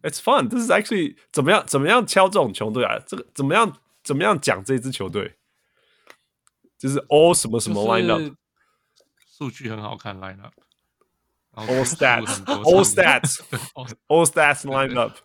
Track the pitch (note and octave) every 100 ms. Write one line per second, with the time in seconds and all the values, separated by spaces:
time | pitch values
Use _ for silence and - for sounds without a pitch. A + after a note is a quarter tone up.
0 | D#3 - - C4+ B2+ A#3+ A3+ - - G#3
1 | D#3+ - _ - C#3 G3+ - C#3 D3 A#3+
2 | F#3 F#3+ F#3+ G3 B2+ G2+ A2 A2+ G#2+ -
3 | - G3 - - C#3 F#3+ A3 C#3+ _ _
4 | - C#3+ G3 F#3 - F#2+ G2 C3 B2+ -
5 | F#2+ F#2+ F#2+ _ _ _ _ _ _ _
6 | _ - _ _ _ _ _ _ C3+ C#3
7 | - D3+ E3+ E3 B2+ A#2 G#2+ G#2 A2 A2+
8 | C#3 E3 D3+ C#3+ _ _ _ _ _ _
9 | _ _ _ _ C#3 - B2 G#2+ G#2+ G#2
10 | G#2+ F#2+ F#2+ G2 G2+ _ _ _ _ _
11 | _ _ _ _ _ - A2 B2+ C3 D#3+
12 | C3+ A#2+ A2 - - - D#3 F#3 F#3+ -
13 | E3+ C3 C#3+ - - B2+ - - B2+ -
14 | _ F3+ E3 - D3 C#3 C#3 C3+ C3+ B2
15 | A2+ -